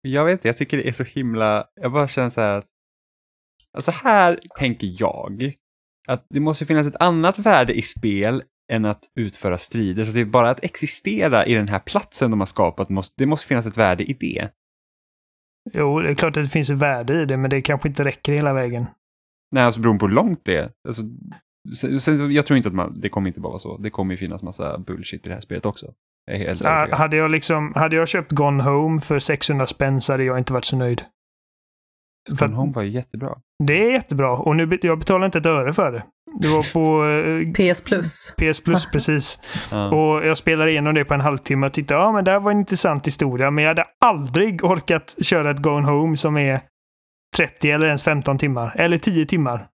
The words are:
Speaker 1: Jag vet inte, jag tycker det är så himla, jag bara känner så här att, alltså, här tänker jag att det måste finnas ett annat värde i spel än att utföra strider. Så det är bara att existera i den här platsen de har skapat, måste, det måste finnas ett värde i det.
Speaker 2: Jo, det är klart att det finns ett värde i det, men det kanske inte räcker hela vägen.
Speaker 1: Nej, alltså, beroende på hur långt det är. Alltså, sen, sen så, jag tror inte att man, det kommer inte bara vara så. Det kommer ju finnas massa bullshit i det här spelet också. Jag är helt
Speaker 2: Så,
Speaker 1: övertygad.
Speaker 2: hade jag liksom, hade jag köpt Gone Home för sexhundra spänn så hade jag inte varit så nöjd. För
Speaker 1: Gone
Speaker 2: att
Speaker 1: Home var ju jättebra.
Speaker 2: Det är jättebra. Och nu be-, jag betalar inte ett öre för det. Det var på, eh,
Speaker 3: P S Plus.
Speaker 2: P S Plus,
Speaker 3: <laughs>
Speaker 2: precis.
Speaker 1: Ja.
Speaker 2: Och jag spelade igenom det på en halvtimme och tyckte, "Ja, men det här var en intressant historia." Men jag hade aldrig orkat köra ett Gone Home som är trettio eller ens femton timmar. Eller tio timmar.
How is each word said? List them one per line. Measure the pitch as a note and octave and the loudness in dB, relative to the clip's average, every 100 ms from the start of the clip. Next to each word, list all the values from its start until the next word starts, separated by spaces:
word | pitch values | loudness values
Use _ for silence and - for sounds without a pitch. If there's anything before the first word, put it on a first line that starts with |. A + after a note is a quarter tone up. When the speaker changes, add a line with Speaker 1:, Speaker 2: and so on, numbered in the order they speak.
Speaker 1:
Jag | C3+ C#3 D#3+ | -2 0 2
vet | |
inte, | F#3 A2+ | 2 0
jag | B2 | -2
tycker | C#3+ C#3+ | -2 -2
det | C#3 | -2
är | |
så | A#2 | -4
himla, | B2+ C#3+ B2 A2+ G#2+ G#2+ - - | -6 -4 -4 0 2 0 -2 -6
jag | B2 | -2
bara | C#3+ C#3 | 0 0
känner | - B2 | 0 -2
så | - | 0
här | G#2+ G2+ | 0 0
att, | - _ _ _ _ _ _ _ _ _ _ - | -6 _ _ _ _ _ _ _ _ _ _ -6
alltså, | D3+ | -4
här | D#3+ C4+ G#3 F3 F3 - - | -2 2 4 4 2 -8 -4
tänker | C3 A#2 G2 F2+ | -2 -2 -6 -2
jag | G#2+ C2+ - G2 C3+ - _ _ _ _ - | -2 -2 -10 -8 -8 -8 _ _ _ _ -6
att | B2 _ | -6 _
det | C#3+ | -2
måste | D3+ D3+ D3+ | -2 -2 0
finnas | D#3 D3 | 2 0
ett | - | 2
annat | F3+ E3 E3+ G3 | 2 4 2 2
värde | G#3 E3+ A#2+ | 4 4 4
i | - | 0
spel | - - A2+ G2 G#2 C3 - _ - | -4 -4 -2 0 0 -2 -6 _ -4
än | A#2 G#2+ | -2 -2
att | G#2 - - | -4 -10 -8
utföra | G#2+ - G2+ F2+ | -8 -4 -4 -4
strider. | - A#2 G2+ F#2 A2 | -4 -4 -2 -2 -2
Så | |
det | A2+ | -2
är | G#2+ | 2
bara | B2 A#2 | 4 4
att | C3 | 0
existera | - - D3+ - G3 G#3+ E3+ A#2 - | -6 -6 -6 -4 -4 0 2 2 4
i | |
den | A#2 G#2 | 2 0
här | G2 | -4
platsen | - - - - B2+ | -2 -4 -4 -2 0
de | A2 | 0
har | F#2+ | -2
skapat, | - F2 - F#2+ | 0 0 0 -4
måste, | F#2+ F#2+ - | -4 -4 -2
det | C3+ | 0
måste | D3+ - | 0 -2
finnas | B2+ A2+ | -2 -2
ett | G#2+ | 0
värde | G2+ F2+ | 2 2
i | - | -4
det. | C3 E2 - - _ _ _ _ _ _ _ _ _ _ _ - | -6 -6 -6 -8 _ _ _ _ _ _ _ _ _ _ _ -10
Speaker 2:
Jo, | - D3 D3+ | -2 0 0
det | E3 | 0
är | C#3+ | 0
klart | E3 D3+ | 0 0
att | |
det | C#3 | 0
finns | D#3+ C#3 | -2 0
ett | C#3 | 0
värde | D3 B2 A#2+ D#3+ | 2 0 0 0
i | D3 | 0
det, | C3+ | 0
men | C3+ | 0
det | C3+ | 0
kanske | C3 C#3 D3+ | 0 -2 -2
inte | C#3 | -2
räcker | C#3 - - | -2 -2 -2
hela | C#3+ D3 | 0 0
vägen. | C3+ B2 A#2+ A#2 _ _ _ _ _ _ C3+ | 0 -2 -4 -6 _ _ _ _ _ _ 2
Speaker 1:
Nej, | |
alltså, | A#2+ A2+ | 2 4
beroende | A2+ G#2 | 2 2
på | G2+ | 4
hur | A2 | 2
långt | A3 E3+ - | 2 -2 -2
det | E2+ | -2
är. | A#2 _ - | -2 _ -12
Alltså, | A2+ G#2+ - - - _ _ - A#2+ | -10 -10 -14 -20 -20 _ _ -14 -6
sen, | C3+ C3+ | -2 0
sen | C#3+ D3+ | 2 2
så, | C#3+ | 4
jag | C#3+ C#3+ | 2 4
tror | C#3 | 2
inte | G#2 | 4
att | F#2 | -2
man, | F2 - | -4 -4
det | G2+ | -4
kommer | - F#2+ | -2 -2
inte | E2 | -4
bara | - | -8
vara | F#2+ | -8
så. | - - | -10 -8
Det | G#2+ | -8
kommer | - F#2+ | -4 -4
ju | F#2 | -4
finnas | F#2+ E2+ | -6 -8
massa | E2+ - D2+ E2 | -12 -8 -8 -6
bullshit | F#2 F#2 - - - | -8 -12 -10 -12 -12
i | |
det | F2 | -14
här | |
spelet | - F2+ G#2+ | -10 -6 -6
också. | - - - _ _ - | -8 -16 -20 _ _ -8
Jag | G2 | -6
är | G#2 | -4
helt | F#3 | -2
Speaker 2:
Så, | D#3 | 0
Speaker 1:
övertygad. | D#3+ D#3 D3 | 0 0 0
Speaker 2:
hade | D#3 D3+ | 0 2
jag | D#3 | 0
liksom, | D#3 - D#3 D3+ - | -2 0 -2 -2 0
hade | D#3+ D#3+ | 0 2
jag | D#3+ | 0
köpt | F#3 D#3+ | -2 -2
Gone | C#3+ C#3+ C#3 | 0 2 2
Home | C3 C#3+ D#3+ D#3+ | 2 2 2 0
för | - C#3+ | 0 -2
sexhundra | - D3 - C#3+ C3 | 0 -2 0 0 -2
spänn | - C3+ C3+ | 0 0 0
så | - | 0
hade | C3 | 0
jag | C3 B2+ | 0 -2
inte | B2 | 0
varit | B2+ - | -2 0
så | C3 | 0
nöjd. | B2 A#2+ - _ _ _ _ _ _ _ _ _ _ _ - | 0 -2 -6 _ _ _ _ _ _ _ _ _ _ _ -10
För | C3+ | -2
Speaker 1:
Gone | C#3+ | 0
Speaker 2:
att | A2 | 0
Speaker 1:
Home | C#3+ | -2
var | C3 | -2
ju | G2+ | -4
jättebra. | A#2+ - A2 C3+ - _ _ | -6 -8 -12 -10 -12 _ _
Speaker 2:
Det | C#3+ D#3+ A3+ | 0 2 2
är | |
jättebra. | B3+ - C#3+ C3+ B2 | 0 -2 0 0 2
Och | D#3+ D3+ | 2 2
nu | E3 | 2
be-, | F3+ | 0
jag | E3+ D#3+ | 0 0
betalar | - F#3 F#3+ | 2 2 2
inte | E3+ | 2
ett | D#3+ | 2
öre | D3+ C3 | 2 0
för | E3+ D#3+ | 0 0
det. | A#2+ - _ - D4 | -2 -12 _ -18 -4
Det | D#3 | 2
var | D#3 D3+ | 2 2
på, | E3 D#3 D#3 D3+ | 0 2 4 2
eh, | D3+ D#3+ D#3+ E3 | 2 0 -2 -2
Speaker 3:
P | E3+ F#3 | 2 2
S | F3 | 2
Plus. | - D#3 E3 - - - | 0 -2 2 0 -2 0
Speaker 2:
P | D#3+ | 0
S | D3 | 0
Plus, | - F3+ D#3 | 2 0 2
Speaker 3:
<laughs> | |
Speaker 2:
precis. | D3 C3+ D3+ - - - - - | -2 0 0 -2 -8 -10 -10 -6
Speaker 1:
Ja. | G#2 G2+ | -4 0
Speaker 2:
Och | D3+ D#3 D#3 D#3 | 2 2 2 0
jag | D#3 | 0
spelade | - D#3+ D#3+ | 0 2 2
igenom | D#3 D3+ D#3 | 2 2 0
det | C#3+ | 2
på | |
en | C#3+ | 0
halvtimme | C#3+ C3+ - C#3 C3+ | 0 -2 -2 0 0
och | |
tyckte, | D#3 C#3+ | -2 0
"Ja, | D3+ G3+ | 2 4
men | G#3+ | 4
det | F#3 | 4
här | G3 | 2
var | G3+ | 4
en | G#3 | 2
intressant | F#3 F#3 F#3 D3 D3 | 2 0 0 0 -2
historia." | - C#3+ B2 C3+ | 0 -2 2 0
Men | D3 | 2
jag | D3+ | 2
hade | E3 E3 _ A#3+ | 2 -2 _ 2
aldrig | E3+ C3+ C3+ G#3+ F3+ | 4 -2 0 0 0
orkat | F3 F3+ - E3 - - | 0 0 0 -2 -2 -6
köra | - E3+ D3 | 0 2 2
ett | C#3+ | 0
Gone | D3+ D3 C#3+ | 0 2 2
Home | C#3+ D#3+ D3+ | 2 2 0
som | D#3+ D3+ | 0 2
är | C#3 C3+ - _ _ _ _ _ _ - | 2 0 -6 _ _ _ _ _ _ 0
trettio | D3+ _ D3+ D3 | 0 _ 0 4
eller | D3+ | 2
ens | D3 | 2
femton | - D3 C#3 C3+ | 0 0 0 0
timmar. | D3 B2 A#2 - | 0 -2 -4 0
Eller | E3+ E3+ | 2 2
tio | G#3+ E3+ D3+ | 2 0 2
timmar. | F3+ C3+ A#2+ G2+ | 0 0 -4 -10